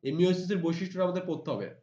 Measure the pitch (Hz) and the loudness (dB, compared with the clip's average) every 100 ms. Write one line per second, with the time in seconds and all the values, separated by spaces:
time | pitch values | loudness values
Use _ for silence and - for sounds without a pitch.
0 | 135 160 180 175 180 202 165 170 185 180 | -2 4 4 4 0 0 0 -2 -4 0
1 | 180 180 180 156 - 113 98 - | 0 0 -4 -6 -4 -4 -6 -10